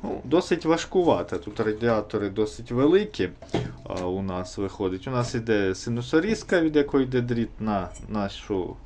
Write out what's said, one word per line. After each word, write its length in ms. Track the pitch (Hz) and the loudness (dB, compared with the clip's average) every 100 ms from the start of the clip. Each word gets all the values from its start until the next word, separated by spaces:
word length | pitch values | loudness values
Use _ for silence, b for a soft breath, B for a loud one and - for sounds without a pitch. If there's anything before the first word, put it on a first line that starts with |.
Ну, 180 | - - | -6 -8
досить 400 | 127 160 - 175 | 0 0 2 -2
важкувато. 720 | 160 165 - 190 170 98 87 90 | 2 0 2 2 4 2 0 -6
Тут 220 | - - | -6 -2
радіатори 680 | 107 107 117 110 107 107 101 | -2 0 2 2 0 -4 -2
досить 400 | 98 107 - 120 | -2 -2 -4 -4
великі, 580 | 120 147 185 208 - 90 - - B B B | 2 4 4 2 -2 -4 -4 -6 B B B
а, 100 | - | -6
у 280 | 92 90 92 | -4 -2 -2
нас 360 | 95 90 92 - | -2 -4 -6 -4
виходить. 500 | 95 - 98 92 135 | -6 -2 -2 -2 -2
У 20 | |
нас 240 | 127 120 | 0 0
іде 400 | 123 113 107 95 | -2 2 4 4
синусорізка, 840 | 95 - 117 123 160 196 214 - 185 | 0 -2 -4 2 2 4 -2 2 2
від 160 | 160 151 | 4 4
якої 280 | 143 139 | 4 2
йде 160 | 127 127 | 4 0
дріт 400 | 120 117 113 - | 0 0 -2 -2
на 280 | 107 101 87 - - | -2 -2 -2 -10 -6
нашу 680 | 107 98 - - 98 87 - | -4 -4 -6 -4 -2 -2 -8